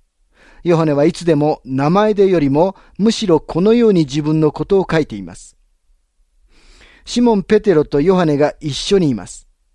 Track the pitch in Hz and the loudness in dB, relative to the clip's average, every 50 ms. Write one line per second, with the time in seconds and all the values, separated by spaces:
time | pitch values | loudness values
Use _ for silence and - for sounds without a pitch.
0 | _ _ _ _ _ _ _ _ _ _ _ - - 170 175 156 165 156 147 139 | _ _ _ _ _ _ _ _ _ _ _ -8 -2 0 0 0 2 0 0 2
1 | 143 165 160 - 170 170 160 147 147 151 147 - _ 123 131 131 139 151 175 196 | 2 0 0 -2 -2 -2 0 0 0 0 -2 -4 _ -6 -4 -2 0 0 2 2
2 | 214 214 214 196 202 190 185 170 143 139 135 147 170 190 185 - - _ _ - | 2 0 2 2 2 2 2 2 0 0 2 2 0 0 -2 -8 -16 _ _ -2
3 | 185 226 220 - 226 185 165 147 - - - 165 180 214 226 240 233 220 202 175 | -2 0 0 0 0 0 0 0 0 -4 -4 -2 0 2 2 4 2 2 2 2
4 | 156 131 127 151 147 151 156 156 156 151 143 - 151 - 202 196 180 - 170 160 | 0 -2 -4 -4 -4 -2 -2 0 0 -2 -2 -4 -4 -2 0 -2 0 0 -2 -2
5 | 143 - - 104 95 82 90 - - - _ _ _ _ _ _ _ _ _ _ | -2 -4 -8 -12 -14 -16 -18 -20 -20 -20 _ _ _ _ _ _ _ _ _ _
6 | _ _ _ _ _ _ _ _ _ _ _ _ _ - _ _ - - _ _ | _ _ _ _ _ _ _ _ _ _ _ _ _ -20 _ _ -20 -20 _ _
7 | _ - - 240 240 240 226 196 185 - 220 214 208 208 175 151 147 - - 143 | _ -8 -4 0 0 2 2 0 0 0 0 2 2 2 2 2 0 0 -2 0
8 | 147 180 190 180 175 156 147 135 147 143 - - - 151 131 - - - 202 196 | 0 2 2 2 2 0 0 0 0 -2 -2 -6 -8 -8 -8 -8 -4 0 0 2
9 | 180 147 123 104 87 - - - - _ _ _ _ _ _ | 2 0 -2 -4 -8 -12 -18 -20 -20 _ _ _ _ _ _